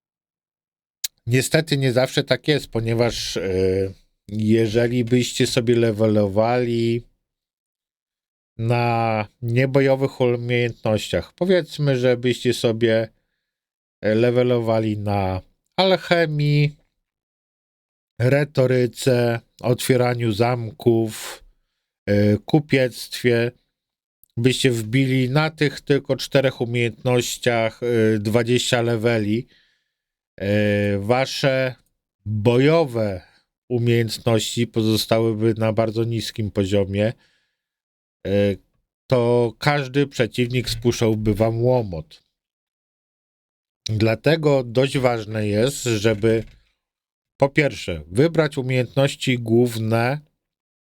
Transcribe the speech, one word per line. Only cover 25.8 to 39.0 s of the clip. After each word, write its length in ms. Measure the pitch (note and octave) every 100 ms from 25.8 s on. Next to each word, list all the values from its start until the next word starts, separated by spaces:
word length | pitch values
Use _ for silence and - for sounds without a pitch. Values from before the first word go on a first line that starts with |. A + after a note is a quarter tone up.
tylko 340 | - C#3 - C3
czterech 460 | - C#3 C3 -
umiejętnościach, 1200 | A#2 A#2+ A#2 - B2+ B2 A#2+ - B2 A#2 A2+ -
e, 360 | A#2+ A#2 A2 A2
dwadzieścia 640 | A2 A2+ A2+ B2 - B2
leveli, 640 | A#2 A2+ A#2 A2+ G#2 A2+ - _ _ _ _ _ _ _ _ -
e, 600 | G2+ G#2 G#2 G#2 G2+ G2+
wasze 760 | G2+ B2 C3 - C#3 C3 C3 - _ _ _ _ G#2
bojowe 960 | G#2+ A#2+ B2 C#3+ E3 C#3+ A#2 G#2 F#2 - _ _ _ -
umiejętności 1000 | A#2+ A#2+ A#2 A2+ - A#2+ A2+ - A#2+ A2+
pozostałyby 840 | A#2 A2 G#2+ - A2+ A2+ G#2+ A2+
na 200 | A2 A2
bardzo 300 | A2 A2 A2
niskim 480 | A#2 A2+ - - G#2
poziomie, 640 | - F#2+ G2+ F#2+ G2 A2 - _ _ _ _ _ _ _ _ _ _ F#2
e, 40 | G2+ G2+ F#2+ _ _ _ _